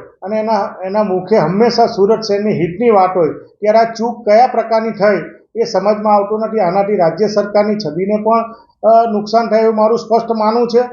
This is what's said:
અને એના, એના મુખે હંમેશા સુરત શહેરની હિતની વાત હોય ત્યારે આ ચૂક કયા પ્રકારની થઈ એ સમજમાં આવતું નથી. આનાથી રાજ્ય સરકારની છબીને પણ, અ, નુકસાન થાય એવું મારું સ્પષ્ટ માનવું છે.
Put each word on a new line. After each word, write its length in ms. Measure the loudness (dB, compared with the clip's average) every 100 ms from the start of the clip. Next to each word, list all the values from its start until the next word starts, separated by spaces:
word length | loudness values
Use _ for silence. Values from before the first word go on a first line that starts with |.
| -14 _
અને 180 | -8 -4
એના, 340 | -2 -2 -4 -8
એના 180 | -6 -2
મુખે 340 | -2 -2 0 0
હંમેશા 500 | 2 2 2 2 0
સુરત 340 | 2 2 2
શહેરની 320 | 0 -2 -2
હિતની 380 | -2 -4 -2 2
વાત 260 | 4 2 2
હોય 120 | -2
ત્યારે 460 | -2 -14 -6 0 2
આ 60 |
ચૂક 440 | 2 -2 -6 -4 2
કયા 180 | 4 4
પ્રકારની 440 | 2 -2 -2 -2
થઈ 280 | 0 0 0 -4 -14 _ -6
એ 40 |
સમજમાં 500 | -2 -2 0 0 2
આવતું 260 | 2 0 -4
નથી. 200 | -4 -2
આનાથી 360 | 0 0 0 0
રાજ્ય 300 | 0 0 -2
સરકારની 480 | -2 0 0 0
છબીને 480 | -2 -4 -6 -2 -2
પણ, 200 | 0 0 -2 -10 _ _
અ, 280 | 2 4 2
નુકસાન 380 | -2 -2 -2 0
થાય 140 | 0
એવું 140 | 2 2
મારું 220 | 2 0
સ્પષ્ટ 340 | 0 -2 0
માનવું 360 | -2 0 0 0
છે. 140 | 0 -2